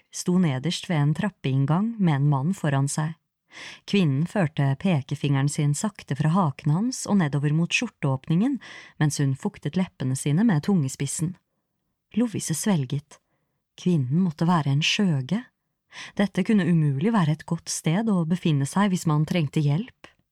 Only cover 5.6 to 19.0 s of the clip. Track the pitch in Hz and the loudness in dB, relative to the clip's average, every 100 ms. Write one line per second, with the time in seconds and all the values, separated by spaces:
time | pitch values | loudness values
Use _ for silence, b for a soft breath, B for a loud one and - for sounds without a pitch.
5.6 | 147 143 208 - - 139 156 180 160 - | 0 0 -2 -6 -6 -2 0 2 0 0
6.6 | 147 160 240 - - 202 151 143 147 156 | 0 0 0 -4 0 2 2 0 0 0
7.6 | 170 - 240 - 143 131 - 160 254 262 | 0 -2 -4 -4 -2 -2 0 0 0 -2
8.6 | B B B - 151 - 139 131 - - | B B B -2 0 2 -2 -2 -6 -8
9.6 | 151 175 185 - 127 135 147 151 233 151 | -6 -4 -4 -4 -4 -2 0 2 4 2
10.6 | 147 190 135 - 143 - 165 - _ _ | 2 0 0 -4 -6 -4 -6 -6 _ _
11.6 | _ _ _ _ _ 208 240 - - 156 | _ _ _ _ _ -2 -2 -2 -4 -2
12.6 | 214 175 127 143 - - _ _ _ _ | 0 0 0 -6 -8 -18 _ _ _ _
13.6 | _ - 180 170 127 160 185 - 165 175 | _ -6 0 0 2 0 0 0 2 2
14.6 | 139 139 165 - 196 139 127 202 254 _ | 2 0 0 0 0 0 -2 -6 -6 _
15.6 | _ _ _ B B - 202 - 190 214 | _ _ _ B B -2 -2 0 2 2
16.6 | 170 170 147 135 202 226 151 151 - 170 | 4 4 2 0 0 2 2 0 -4 -8
17.6 | - - 160 175 226 185 160 180 175 143 | -6 -4 0 0 2 0 0 0 2 0
18.6 | 139 185 208 180 | 0 0 2 0